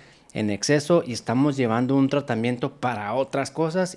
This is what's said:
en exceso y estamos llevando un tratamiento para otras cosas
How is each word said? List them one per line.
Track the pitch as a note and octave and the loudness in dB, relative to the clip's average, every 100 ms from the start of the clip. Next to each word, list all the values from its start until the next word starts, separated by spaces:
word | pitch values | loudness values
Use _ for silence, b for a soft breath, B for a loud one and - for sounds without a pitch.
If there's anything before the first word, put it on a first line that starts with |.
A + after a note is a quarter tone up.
| B B B | B B B
en | - G#2 | -4 -2
exceso | G2 - D3 - F3 - | 0 2 2 4 2 2
y | |
estamos | A2+ - A#2+ D3 C3+ | -4 -2 2 2 2
llevando | A#2+ A2+ B2+ | 2 2 2
un | C3+ C3+ | 2 2
tratamiento | C#3+ C3+ A2+ A#2 B2 C#3+ | 2 -2 -2 -2 -2 -6
para | - B2+ A2 G#2 | -4 -4 -4 -4
otras | B2 C3+ C#3 C3 | -2 -2 -2 -4
cosas | - D#3+ F3+ F3+ | -2 -2 0 -4